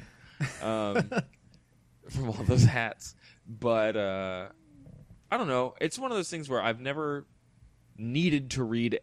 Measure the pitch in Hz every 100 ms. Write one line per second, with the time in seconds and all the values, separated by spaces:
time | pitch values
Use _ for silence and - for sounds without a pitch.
0 | - - - - 135 - 107 110 104 101
1 | - 233 - _ - - _ _ _ _
2 | - 131 127 104 104 127 - 127 113 -
3 | - - - - - 110 120 113 107 107
4 | 98 95 95 92 95 - _ - - -
5 | - - _ 233 196 127 127 - 160 240
6 | 262 220 175 170 143 123 107 113 131 143
7 | 151 143 - _ _ _ - _ _ -
8 | 113 135 175 147 131 131 120 117 117 107